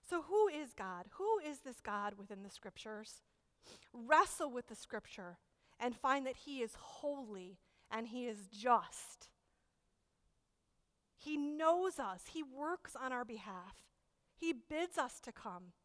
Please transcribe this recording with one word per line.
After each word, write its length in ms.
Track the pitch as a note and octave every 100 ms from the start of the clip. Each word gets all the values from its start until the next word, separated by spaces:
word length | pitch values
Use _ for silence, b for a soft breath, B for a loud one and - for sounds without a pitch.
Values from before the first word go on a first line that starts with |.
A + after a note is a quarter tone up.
| -
So 140 | F4
who 240 | D4+ G#3+ G#3+
is 260 | G3+ G#3
God? 320 | - F#3+ F3+ F#3 -
Who 180 | G4+ A4
is 220 | D4+ C#4
this 200 | C4+ A#3+
God 320 | - G3+ G#3 G3+
within 240 | G3+ G3+
the 80 | G3
scriptures? 720 | - F#3+ - A3 G#3+ A3 - _ _ _ _ B B B
Wrestle 560 | A#3+ A#3 D4+ F#4+ - D4+
with 200 | B3 -
the 60 | A3
scripture 640 | - A3 - - F3 F3 _ b b b
and 160 | B3 A#3
find 300 | C4 C#4 C4
that 100 | B3 D4
he 160 | C4+
is 80 | A3+ -
holy 840 | - - D4 C#4+ A#3 G3 F#3 F#3 b b b
and 160 | A3 A3+
he 180 | A#3+ B3
is 220 | G#3 F#3+
just. 800 | G#3 A#3+ A3+ E3+ - - - - _ _ _ _ _ _ _ _ _ _ _ _ _ _ _ _ _ _ _
He 220 | D4 D4+
knows 600 | C#4+ D4+ D#4+ F4 F#4 E4+
us. 240 | A3 F#3 -
He 80 | D#4+
works 540 | C#4+ C4 D4+ F4 - -
on 140 | C4
our 100 | B3+
behalf. 520 | A#3 A3 G3 F#3 F#3 - - _ _ _ _
He 180 | - E4
bids 460 | B3 - D#4 F4 F4
us 220 | B3+ -
to 120 | -
come. 420 | - A3 F3+ F3+ -